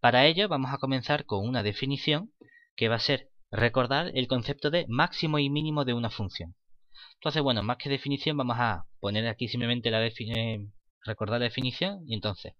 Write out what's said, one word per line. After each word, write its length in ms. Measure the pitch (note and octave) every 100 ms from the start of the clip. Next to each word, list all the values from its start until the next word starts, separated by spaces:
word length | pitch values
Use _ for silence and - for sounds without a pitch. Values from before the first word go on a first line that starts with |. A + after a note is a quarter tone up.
Para 240 | A#2+ B2 D3
ello 240 | E3 G3+
vamos 220 | D3+ C3
a 40 | C#3
comenzar 480 | C3+ C3 - D3 -
con 220 | G2+ G#2+
una 160 | B2+
definición 680 | G#2 G2+ C#3 C#3 - D3+ A3 _ - - _ -
que 140 | A2+
va 60 | A2+
a 40 |
ser 320 | - C#3 - - -
recordar 600 | G2+ A#2 A#2+ B2 C3+ F3 -
el 120 | B2
concepto 420 | B2+ A2+ C#3+ D3
de 160 | E3+ -
máximo 520 | C3 - - D#3+ D3+
y 100 | C#3
mínimo 360 | D3 D#3 D3+ C3
de 80 |
una 160 | A#2+ A#2
función. 460 | - G#2 - E2 - _ - - - - _
Entonces, 260 | D#3 D#3
bueno, 220 | C#3 A#2
más 140 | G2+ A#2+
que 120 | C#3+
definición, 460 | C#3 C#3+ C#3 - D3
vamos 200 | B2+ A#2
a 280 | A#2 G#2 - -
poner 280 | G#2 G#2 A2+
aquí 200 | A2 A#2
simplemente 440 | B2 A#2+ A#2+ A#2
la 100 | A2+
defi-, 340 | A2+ A2+ A2 A2+
eh, 340 | A2+ A2 G#2 - _ _ -
recordar 340 | G#2+ G#2+ A#2
la 60 | A#2+
definición, 580 | - B2+ - F#3 G3+ D3+
y 80 | A2
entonces 380 | G#2+ F#2+ - -